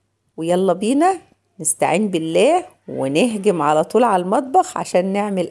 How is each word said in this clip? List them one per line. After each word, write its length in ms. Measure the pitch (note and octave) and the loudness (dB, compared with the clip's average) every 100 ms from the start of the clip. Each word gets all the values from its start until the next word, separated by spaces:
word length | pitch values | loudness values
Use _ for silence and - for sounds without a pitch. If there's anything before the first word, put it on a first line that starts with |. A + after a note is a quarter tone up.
| _ _ _ - | _ _ _ -10
ويلا 360 | E3 F3 F#3+ | -2 0 0
بينا 460 | F3 G3+ C#4 F4 F#4 - _ _ - | 0 0 2 0 -2 -8 _ _ -8
نستعين 480 | D#3+ - C#3 E3 G#3+ | -6 0 2 2 0
بالله 560 | F3+ D#3+ E3 A#3 F4 E4+ _ - | -2 -2 2 4 2 -2 _ -12
ونهجم 720 | C3 C3+ D3 B3 G#3+ G3+ F3 | -6 -2 0 0 0 0 2
على 220 | D3 D3+ | 2 2
طول 200 | D#3 A3 | 2 2
على 180 | A#3+ F#3+ | 2 2
المطبخ 540 | F3+ A#3 C4 E4+ - - | 0 -2 0 0 0 -4
عشان 360 | E3+ F#3 F#3+ | -2 0 0
نعمل 360 | G3+ G#3 F#3+ F3 | -2 -4 -4 -6